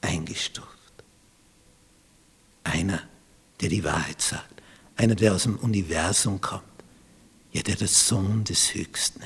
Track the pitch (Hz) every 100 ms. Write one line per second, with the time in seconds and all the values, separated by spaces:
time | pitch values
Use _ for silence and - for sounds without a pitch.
0 | - - 78 - - - - - - -
1 | - _ _ _ _ _ - _ _ -
2 | _ _ _ _ _ _ - 80 90 -
3 | - - - - _ _ - 80 78 78
4 | 76 78 - - - - - - - -
5 | 113 110 107 92 117 101 117 104 87 82
6 | 82 101 - 98 - - - - - -
7 | - - - - - - 101 104 101 -
8 | - 110 98 110 107 87 - 101 87 -
9 | - -